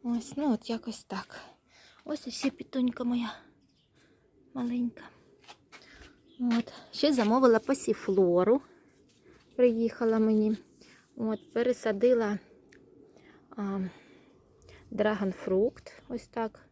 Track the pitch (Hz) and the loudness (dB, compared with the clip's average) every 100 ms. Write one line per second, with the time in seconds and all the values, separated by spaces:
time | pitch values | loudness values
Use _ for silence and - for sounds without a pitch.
0 | 240 233 - - 294 220 - 226 233 220 | -4 -4 -4 -4 -2 -2 -4 -8 -8 -12
1 | - 196 - - - _ _ - - - | -10 -10 -10 -18 -20 _ _ -20 -20 -20
2 | - 302 254 - 269 - - 269 247 - | -10 -10 -8 -4 -4 -6 -8 -2 -2 -2
3 | 247 247 226 - - _ _ _ _ _ | -4 -2 -4 -10 -20 _ _ _ _ _
4 | _ _ _ _ _ 262 240 247 240 - | _ _ _ _ _ -8 -6 -4 -4 -6
5 | - - _ _ - - _ - - - | -20 -20 _ _ -20 -20 _ -20 -20 -20
6 | - _ _ - 247 233 - - - - | -20 _ _ -6 0 0 -2 -12 -16 0
7 | 294 262 208 247 262 226 - 277 - 214 | 2 4 2 6 6 4 2 -2 -2 -4
8 | - 190 180 175 185 269 - _ _ _ | 0 2 4 4 4 2 0 _ _ _
9 | _ _ - - _ - 247 226 226 - | _ _ -20 -20 _ 2 2 4 -2 0
10 | 226 220 220 214 214 214 - _ - - | 0 2 4 4 2 -2 -8 _ -20 -20
11 | _ - 220 220 - 226 240 240 233 202 | _ -8 -6 -6 -6 -2 -2 0 -2 2
12 | 240 240 214 208 - - _ - - - | 4 4 2 -4 -8 -20 _ -20 -20 -20
13 | - - - - _ - 202 196 185 - | -20 -20 -20 -20 _ -10 -6 -4 -6 -10
14 | - - _ _ _ _ - - - 202 | -20 -20 _ _ _ _ -20 -20 -12 -2
15 | 208 214 196 180 - 190 233 - - - | 0 0 -2 -4 -2 0 0 -2 -20 -20
16 | - 240 - - 220 - - | -12 -12 -10 -6 -6 -8 -20